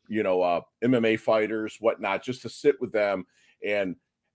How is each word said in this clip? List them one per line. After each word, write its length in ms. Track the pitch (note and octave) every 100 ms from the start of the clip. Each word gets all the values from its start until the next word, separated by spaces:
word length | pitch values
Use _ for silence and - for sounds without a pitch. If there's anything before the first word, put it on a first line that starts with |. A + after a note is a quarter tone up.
| -
you 140 | G#2+
know, 200 | G2 F#2
uh, 180 | F2+ E2+ - -
M 120 | A#2
M 100 | B2+
A 120 | A2+ A2
fighters, 600 | - A2 G#2+ A2 G#2+ -
whatnot, 420 | A2 - G#2 G2
just 200 | - B2
to 60 | A#2
sit 300 | - D3 -
with 120 | A2+
them. 340 | G#2+ G#2 F#2+ F2+ _ _ -
And, 320 | G2+ G#2 F#2+ F2 _ _ _